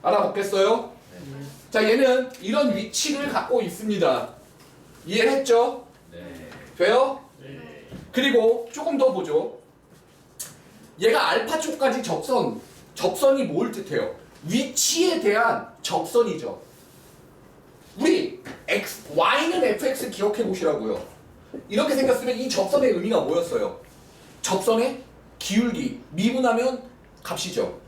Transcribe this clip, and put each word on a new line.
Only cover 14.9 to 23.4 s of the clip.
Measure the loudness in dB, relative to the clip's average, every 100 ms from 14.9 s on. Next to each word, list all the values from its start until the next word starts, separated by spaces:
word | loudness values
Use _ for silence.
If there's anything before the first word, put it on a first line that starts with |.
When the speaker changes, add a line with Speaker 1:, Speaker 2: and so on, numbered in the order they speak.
| 2 2 2
Speaker 1:
대한 | 2 2 2 0 -6 -12
접선이죠. | -6 -4 0 2 2 0 -8 -12 -18 -20 -20 -20 -20 -20 -20 -20 -20 -20 -20 -20 -20 -2
우리 | 2 2 0 -8 -18 -16 -4
X, | -4 -4 -14 -4
Y는 | 0 2 2 0 2
에프엑스 | 0 0 -2 -2 -6
기억해 | -2 -2 0
보시라고요. | -2 0 0 -2 -4 -6 -8 -20 -20 -20 -18 -18 -4
이렇게 | -2 0
생겼으면 | 2 2 2 0 -4
이 | -2
접선의 | -2 2 2 4
의미가 | 2 2 0
뭐였어요? | 2 -2